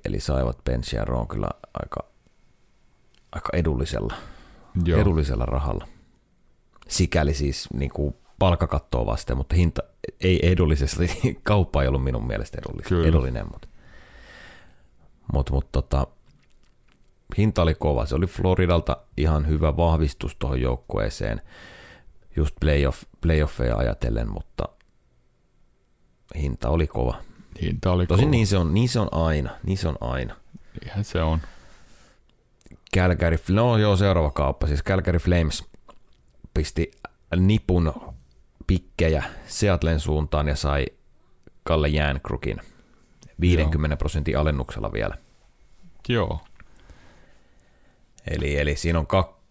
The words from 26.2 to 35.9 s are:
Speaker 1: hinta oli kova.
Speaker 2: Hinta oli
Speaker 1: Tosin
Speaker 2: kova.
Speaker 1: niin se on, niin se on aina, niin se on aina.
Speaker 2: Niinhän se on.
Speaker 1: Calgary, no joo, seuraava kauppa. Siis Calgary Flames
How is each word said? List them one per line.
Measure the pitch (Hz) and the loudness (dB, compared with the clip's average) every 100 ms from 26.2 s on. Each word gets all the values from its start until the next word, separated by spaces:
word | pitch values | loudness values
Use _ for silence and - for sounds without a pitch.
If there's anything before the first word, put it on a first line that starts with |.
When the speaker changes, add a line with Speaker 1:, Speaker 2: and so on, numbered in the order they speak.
| - 78 | -12 -6
Speaker 1:
hinta | 71 60 58 | -4 -2 -2
oli | 82 76 | 0 0
kova. | - 62 - - - - - | 0 -2 -4 -10 -20 -18 -8
Speaker 2:
Hinta | 85 85 92 | -6 -2 0
oli | 90 90 | 2 4
Speaker 1:
Tosin | 92 147 | 4 4
Speaker 2:
kova. | |
Speaker 1:
niin | 123 101 | 4 4
se | 98 | 2
on, | 82 | 2
niin | 95 123 | 2 2
se | 123 | 0
on | 101 | -2
aina, | 82 82 76 65 - | 0 0 0 -2 -6
niin | - 95 | -4 -2
se | 82 | -2
on | 67 | -4
aina. | 60 64 58 - - - - - | -4 -4 -6 -10 -18 -20 -18 -16
Speaker 2:
Niinhän | - 98 | -10 -6
se | 98 90 | -4 -2
on. | 80 80 - - - - - - - _ _ _ _ _ - - - 95 | 0 0 -4 -16 -20 -20 -20 -20 -20 _ _ _ _ _ -20 -20 -4 2
Speaker 1:
Calgary, | 90 85 85 82 - | 2 2 2 0 2
no | 98 123 113 | 2 4 4
joo, | 107 95 | 4 4
seuraava | 101 87 73 | 4 4 2
kauppa. | - 69 - - | 0 -2 0 0
Siis | 71 | 0
Calgary | - 95 90 85 | 0 0 2 0
Flames | - 87 78 - - - - | 2 2 2 -2 -10 -20 -20